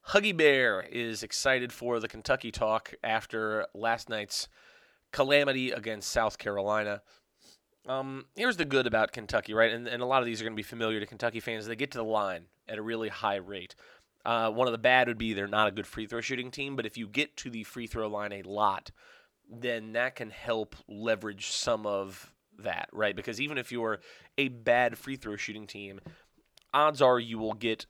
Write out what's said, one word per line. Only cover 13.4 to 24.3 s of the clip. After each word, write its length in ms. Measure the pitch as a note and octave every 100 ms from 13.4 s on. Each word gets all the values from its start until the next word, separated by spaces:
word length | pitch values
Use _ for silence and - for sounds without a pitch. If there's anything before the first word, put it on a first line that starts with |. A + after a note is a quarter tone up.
| F#2 G2 F#2 - - - _ _ -
Uh, 240 | A#2 A2+
one 180 | A2 B2+
of 60 |
the 40 | A2+
bad 300 | B2 B2+ A#2+
would 100 | A2+
be 160 | A2+
they're 140 | G2+ G2+
not 200 | G#2 G#2+
a 40 |
good 160 | G2 G2
free 200 | - G#2+
throw 120 | A#2
shooting 320 | A2+ B2+ B2+
team, 240 | D3 C#3 C3
but 100 | A2+
if 120 | -
you 100 | G#2+
get 300 | A2+ D3 -
to 120 | B2+
the 140 | A#2
free 240 | G#2+ - A2+
throw 220 | A#2 G#2+
line 240 | G#2 G#2
a 80 | G2+
lot, 500 | F#2 G#2 G#2 F#2+ - _ - - _ _ _
then 440 | A#2 B2 A#2 A2
that 220 | A2+ B2+ -
can 160 | A2+
help 440 | - - A2+ G#2+ - -
leverage 600 | G#2 A2 A2 A2 G2 -
some 380 | - - A2+ G#2+
of 480 | G2+ G2 F#2 - _ _ -
that, 280 | G#2 E2+ -
right? 220 | - G#2 G2
Because 260 | G#2 A2
even 160 | D3 C#3+
if 140 | A#2+
you're 280 | A#2+ A2+ G#2 - - -